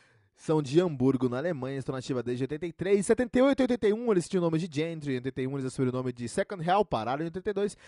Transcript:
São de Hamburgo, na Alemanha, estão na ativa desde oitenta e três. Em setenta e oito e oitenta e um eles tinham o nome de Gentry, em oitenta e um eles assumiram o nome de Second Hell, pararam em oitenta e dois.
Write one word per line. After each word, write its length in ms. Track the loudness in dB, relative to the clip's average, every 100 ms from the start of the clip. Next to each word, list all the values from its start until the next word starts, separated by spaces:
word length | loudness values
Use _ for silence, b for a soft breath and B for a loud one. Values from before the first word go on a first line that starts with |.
| b b b
São 260 | _ 0 0
de 180 | 2 4
Hamburgo, 480 | 4 4 2 4 2
na 80 | -2
Alemanha, 400 | -4 -4 -6 -6
estão 160 | -6
na 60 | -6
ativa 220 | -4 -4
desde 220 | -2 -4
oitenta 220 | -4 -4 -8
e 60 |
três. 240 | -4 2 4
Em 40 |
setenta 360 | 2 -2 0 4
e 20 |
oito 200 | 4 4
e 20 |
oitenta 260 | 2 2 2
e 60 |
um 180 | 0 2
eles 160 | 0 2
tinham 140 | 0
o 20 |
nome 140 | 0 0
de 100 | -2
Gentry, 420 | -4 -4 -4 -4
em 20 |
oitenta 260 | -4 -4 -4
e 60 | -4
um 80 |
eles 100 | -4
assumiram 300 | -6 0 0
o 80 | 0
nome 100 | -4
de 160 | -4 -6
Second 340 | -4 -4 -2
Hell, 220 | 2 2
pararam 380 | 2 0 -2 -2
em 60 | -4
oitenta 200 | -6 -4
e 60 |
dois. 200 | -2 -2 -4